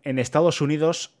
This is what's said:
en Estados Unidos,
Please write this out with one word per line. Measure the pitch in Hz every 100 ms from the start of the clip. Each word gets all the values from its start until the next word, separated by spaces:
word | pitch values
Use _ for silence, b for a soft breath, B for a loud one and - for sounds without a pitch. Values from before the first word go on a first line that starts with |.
en | 143 131
Estados | 120 151 170 -
Unidos, | 143 151 160 165 - _